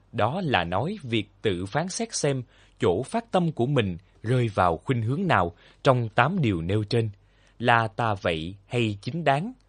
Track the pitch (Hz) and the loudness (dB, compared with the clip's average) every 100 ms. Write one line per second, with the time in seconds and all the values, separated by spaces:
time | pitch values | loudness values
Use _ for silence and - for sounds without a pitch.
0 | _ 110 104 175 170 98 82 92 151 214 | _ -2 -2 0 0 0 0 -2 -4 -6
1 | 127 113 101 _ 110 87 95 143 185 - | -4 -4 -4 _ -4 -2 -4 -4 -4 -6
2 | - - 147 135 123 _ _ - 110 90 | -6 -4 -2 -2 -6 _ _ -2 0 0
3 | 131 226 - 190 170 - 123 139 101 85 | -2 -6 -2 0 0 0 0 0 0 -4
4 | - _ 107 127 117 101 90 82 - 123 | -12 _ -2 0 0 2 2 2 -2 -2
5 | 110 143 190 110 87 - - - 143 123 | -2 -2 2 2 2 -4 -20 -2 2 2
6 | 117 - 131 196 120 87 82 107 104 117 | 2 2 2 2 2 0 0 -2 0 0
7 | 113 - _ _ _ - 120 117 110 - | -2 -6 _ _ _ -4 2 2 2 -2
8 | 117 98 98 82 82 98 - 120 113 101 | -4 -2 -2 -2 -4 -12 -6 -2 -2 -2
9 | - 156 147 139 214 254 | -6 -2 0 0 -2 -10